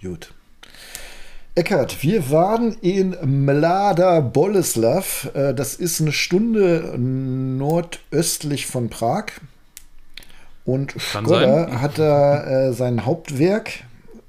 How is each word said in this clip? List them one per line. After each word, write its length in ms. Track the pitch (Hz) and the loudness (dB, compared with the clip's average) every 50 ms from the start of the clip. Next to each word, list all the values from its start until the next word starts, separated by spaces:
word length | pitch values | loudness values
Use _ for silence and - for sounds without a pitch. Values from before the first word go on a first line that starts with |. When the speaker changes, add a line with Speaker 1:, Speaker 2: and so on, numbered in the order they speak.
| 98 | -12
Speaker 1:
Gut. 300 | 92 87 80 - - - - - _ - - - - - - - - - - - - - - - - - - - - - | -12 -12 -12 -14 -18 -20 -20 -20 _ -20 -20 -20 -20 -20 -20 -18 -16 -16 -16 -14 -16 -16 -16 -16 -16 -16 -16 -16 -4 -2
Eckart, 480 | - - - 208 156 123 - - - - | -2 0 2 2 0 0 0 -4 -2 0
wir 280 | 147 214 220 147 123 | 0 0 0 0 2
waren 420 | 147 156 175 196 220 226 240 226 202 - - | 4 4 4 4 2 2 0 -2 -2 0 0
in 340 | 175 190 196 190 185 185 - - 131 139 139 139 | 0 2 2 2 0 -2 -2 -2 0 2 2 2
Mlada 760 | 139 139 147 151 165 180 196 202 202 190 160 180 185 175 165 | 2 4 4 4 4 2 2 2 2 4 4 4 6 6 4
Boleslav. 1120 | 139 117 - 135 160 202 214 190 160 - - 113 110 113 135 185 190 - - - - 131 - | 2 2 2 2 2 4 4 2 2 2 0 2 2 2 2 2 0 -4 -6 -6 -8 -6 -4
Äh, 200 | - 139 143 131 | -2 0 0 0
das 200 | 120 135 - - | -2 -4 -6 -6
ist 240 | - 175 170 - - 160 | -6 -4 -4 -2 0 0
eine 100 | 151 143 | 0 0
Stunde 840 | - - - 175 190 226 233 226 214 196 180 170 160 165 - - 127 | -2 0 0 0 0 2 2 2 2 4 4 4 2 0 -4 -4 -4
nordöstlich 1700 | 120 127 131 131 135 131 127 131 131 131 131 131 139 143 165 175 175 170 - - - - - 147 160 - - - - 147 143 123 - | -2 -2 -2 -2 -4 -4 -4 -4 -2 -4 -4 -2 -2 0 0 0 -2 -4 -10 -16 -10 -4 -2 0 0 0 -2 -4 -4 -4 -4 -4 -6
von 240 | - - 127 120 110 | -6 -4 -4 -4 -4
Prag. 360 | - - 117 113 110 196 - - - - - - - - - _ _ - - - - - - - - - - - - - - - - - - | -4 -2 -2 0 0 -2 -4 -6 -12 -16 -18 -20 -20 -20 -20 _ _ -20 -20 -18 -18 -18 -18 -16 -18 -18 -18 -18 -18 -18 -18 -18 -20 -8 -4
Und 300 | - 127 131 139 135 - - - - - | -2 -2 -2 -2 -6 -8 -8 -8 -6 -6
Speaker 2:
Kann 120 | 104 107 | -2 2
Speaker 1:
Skoda 400 | 131 - 117 123 127 135 160 165 131 | 2 4 4 6 4 4 4 2 0
Speaker 2:
sein. 120 | 127 117 | -2 -4
Speaker 1:
hat 180 | 135 143 139 - | -4 -2 0 0
da, 680 | 156 151 147 143 143 143 143 147 151 - 135 131 135 131 | 2 4 4 4 4 4 4 2 0 0 0 0 2 0
äh, 40 | 123 | 0
sein 340 | 110 127 123 123 117 98 | -2 -2 0 0 0 0
Hauptwerk 800 | 127 165 165 - - 147 127 151 180 202 220 - - - - - - - - - - - 233 - | -2 -2 -2 -4 -6 -2 0 2 2 2 0 -2 -6 -12 -14 -16 -18 -20 -20 -20 -20 -20 -20 -20